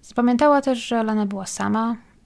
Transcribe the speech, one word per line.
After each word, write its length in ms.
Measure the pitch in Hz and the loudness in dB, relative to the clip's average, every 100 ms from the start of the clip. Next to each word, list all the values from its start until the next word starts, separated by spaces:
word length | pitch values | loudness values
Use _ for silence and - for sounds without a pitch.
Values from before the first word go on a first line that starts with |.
Zapamiętała 580 | - - 240 240 294 285 | -8 0 2 4 4 4
też, 180 | 277 247 | 2 -4
że 240 | 226 233 | -2 -2
Lana 240 | 220 214 208 | -2 -2 -2
była 200 | 196 185 | -4 -10
sama, 500 | - 202 208 226 233 - _ | -6 -2 -2 -2 -6 -10 _